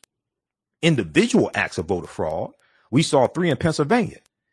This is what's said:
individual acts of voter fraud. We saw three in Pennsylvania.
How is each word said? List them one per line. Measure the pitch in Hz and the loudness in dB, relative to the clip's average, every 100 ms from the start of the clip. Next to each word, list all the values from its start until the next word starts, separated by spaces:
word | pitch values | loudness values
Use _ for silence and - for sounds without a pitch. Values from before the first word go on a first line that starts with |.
| - _ _ _ _ _ _ _ | -20 _ _ _ _ _ _ _
individual | 165 143 85 110 233 202 107 | 0 0 0 0 2 2 2
acts | - 90 - | -2 -4 -4
of | 82 | -4
voter | 90 - | -4 -6
fraud. | - 80 80 110 - _ _ - | -8 -6 -6 -8 -12 _ _ -2
We | 131 | 0
saw | 160 139 117 | 2 2 2
three | 156 175 | 0 -2
in | 131 | 0
Pennsylvania. | 170 156 147 240 202 - _ _ _ | -2 0 0 0 -2 -8 _ _ _